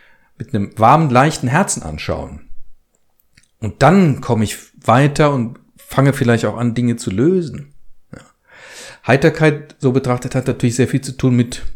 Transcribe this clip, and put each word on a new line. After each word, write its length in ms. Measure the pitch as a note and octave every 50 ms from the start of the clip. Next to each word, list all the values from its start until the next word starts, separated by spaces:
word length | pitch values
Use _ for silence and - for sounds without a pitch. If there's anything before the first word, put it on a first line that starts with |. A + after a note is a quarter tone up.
| _ _ _ _ _ _ _
mit 180 | - - - -
einem 160 | G#2+ G2 - -
warmen, 320 | - G#2+ A#2 C#3 D#3 E3 D3
leichten 400 | A#2+ B2 C3+ D#3+ D#3 - - B2
Herzen 340 | B2+ E3 G3+ - - - -
anschauen. 680 | E2+ D2+ D2+ - - E2 D2+ C#2+ - - C#2+ - - - - - - - - _ _ _ _ _ _ _ _ _ _ _ _ _ _ _ -
Und 240 | - G#2+ F#2 - C#3
dann 380 | C#3+ F3 G3+ F#3+ D#3 B2+ -
komme 240 | - - A#2+ A2 A2
ich 140 | G2 - - - _ _ _ -
weiter 460 | - A2+ B2 C#3+ D3+ D3 - D#3 D3 C#3+
und 260 | C3 A#2 A#2 - - _ _ _
fange 360 | _ - - - - C3+ C#3+ C#3
vielleicht 320 | - B2+ A#2 A#2 A2 -
auch 140 | G#2+ G#2 A2
an, 160 | A#2+ A#2+ A2+
Dinge 220 | B2 A#2+ A#2+ A#2
zu 140 | A#2 - -
lösen. 640 | F#2 G2 B2+ E3 F#3+ F#3 E3+ C3+ - - - - - - - - - - - _ -
Ja. 60 | - - _ _ _ _ _ - - - - - - - - - - -
Heiterkeit, 680 | - A#2+ C#3+ D3+ E3 D#3 - D#3 D#3 D3+ D3 D3 - - _
so 140 | - C3 B2
betrachtet, 420 | C3+ B2+ B2 B2 B2 - C3+ -
hat 120 | C3 B2+
natürlich 300 | - B2 - - B2 A#2
sehr 120 | - B2+ A#2
viel 120 | - C3+
zu 120 | - - B2+
tun 220 | - - C3 B2
mit 280 | A#2+ B2 A#2+ - - - - -